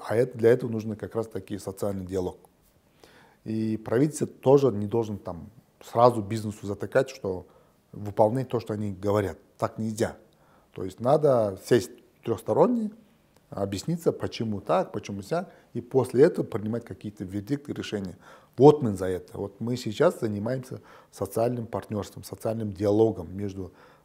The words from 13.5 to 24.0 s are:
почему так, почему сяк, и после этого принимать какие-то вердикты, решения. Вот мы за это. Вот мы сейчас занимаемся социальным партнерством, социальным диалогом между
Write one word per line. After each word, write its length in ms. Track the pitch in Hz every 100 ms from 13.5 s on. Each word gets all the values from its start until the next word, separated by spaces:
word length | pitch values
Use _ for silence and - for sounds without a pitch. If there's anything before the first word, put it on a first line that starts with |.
| - 98 98 - 170 156
почему 480 | - 98 - 113 104
так, 320 | - 170 175
почему 300 | 110 - 98
сяк, 280 | 95 165 190 - _
и 80 | 120
после 440 | - 131 120 120
этого 200 | 147 -
принимать 400 | - 110 107 117
какие-то 400 | - 95 104 -
вердикты, 480 | 92 101 101 143 127
решения. 440 | 98 - 104 95 - - - _ -
Вот 240 | 220 220
мы 120 | 120
за 120 | 95 92
это. 320 | 90 - 95
Вот 200 | 98 -
мы 160 | 113 123
сейчас 440 | 113 104 160 185
занимаемся 640 | 120 104 107 131 - - - - _
социальным 560 | - 98 110 120 123 110
партнерством, 580 | 98 - 104 92 -
социальным 500 | 95 98 113 113 107
диалогом 600 | 90 104 104 110 92 85
между 380 | 92 101 95 90 - - _